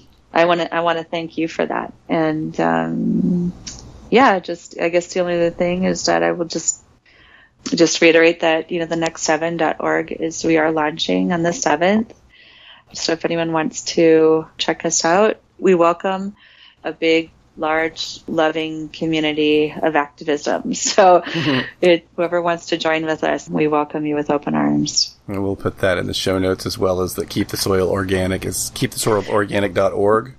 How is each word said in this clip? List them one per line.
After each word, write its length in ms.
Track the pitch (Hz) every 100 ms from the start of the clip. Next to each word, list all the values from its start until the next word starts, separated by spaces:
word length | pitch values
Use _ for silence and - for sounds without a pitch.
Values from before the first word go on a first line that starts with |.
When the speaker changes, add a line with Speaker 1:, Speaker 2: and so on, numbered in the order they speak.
| - _ _
Speaker 1:
I 120 | 165 175
wanna, 200 | 170 165
I 80 | 165
wanna 240 | 170 165
thank 320 | 165 170 165 -
you 100 | 160
for 200 | - 160
that. 260 | - - - -
And, 500 | 170 156 156 160 165
um, 960 | 165 - 165 165 - 175 180 180 175 - - - - - -
yeah, 280 | 220 262 190
just, 420 | - 175 - -
I 80 | 170
guess 240 | 175 170
the 80 | 190
only 140 | 175
other 160 | 175 170
thing 340 | 170 175 180
is 220 | 185 175 170
that 160 | 170
I 100 | 170
will 140 | 170 165
just, 340 | 165 - - _ _ _ _ _ - _ _
just 360 | - 170 160 -
reiterate 400 | 165 165 165 170
that, 300 | 165 160 -
you 100 | 175
know, 60 | 165
the 100 | 165
next 280 | 165 -
seven 340 | - 156 165 170
dot 180 | 156 -
org 300 | 160 160 160
is, 320 | - 160 -
we 140 | 165 160
are 160 | 160
launching 600 | 160 151 165 - 185 185
on 100 | 170
the 100 | 170
seventh. 640 | 170 156 147 180 220 233 - _ _ - - - - _
So 180 | - -
if 140 | 160 -
anyone 260 | 165 165
wants 300 | 160 156 - - -
to 500 | 165 160 160 160 160 -
check 300 | - 160 165
us 180 | -
out, 340 | 165 185 220 - _ -
we 160 | 196
welcome 600 | 175 170 175 190 190 196 - - _ - _
a 100 | 160
big, 380 | 160 165 165 165 _ _ -
large, 640 | 156 160 160 - - - -
loving 600 | 165 156 160 160 156 151
community 840 | - 160 160 151 151 151 151 151 -
of 140 | 160 151
activism. 760 | 143 - 160 147 - 87 -
<laughs> 80 | - -
So 280 | - 185 175
Speaker 2:
Mm-hmm. 400 | - 165 147 131 - -
Speaker 1:
it, 280 | 180 170 - -
whoever 260 | 170 175
wants 240 | 170 170 -
to 100 | 165
join 260 | 160 160
with 180 | 156 156
us, 260 | 160 143 -
we 200 | 170 151
welcome 380 | 151 147 156 151
you 80 | 147
with 140 | 147
open 240 | 147 156
arms. 600 | 151 147 147 104 - - - -
Speaker 2:
And 140 | 98
we'll 140 | 98 95
put 220 | 92 -
that 200 | 95 90
in 100 | 98
the 60 |
show 240 | - 95 95
notes, 280 | 92 95 -
as 100 | -
well 240 | 92 92
as 140 | 90
the 100 | -
Keep 240 | 87 107 98
the 80 | -
Soil 320 | 101 95 87
Organic 560 | 95 95 95 92 92
is 280 | 92 - -
keep 160 | - 131
the 80 | -
soil 260 | 120 104 -
organic 440 | 110 101 104 101
dot 180 | 90 98
org. 420 | 95 101 110 127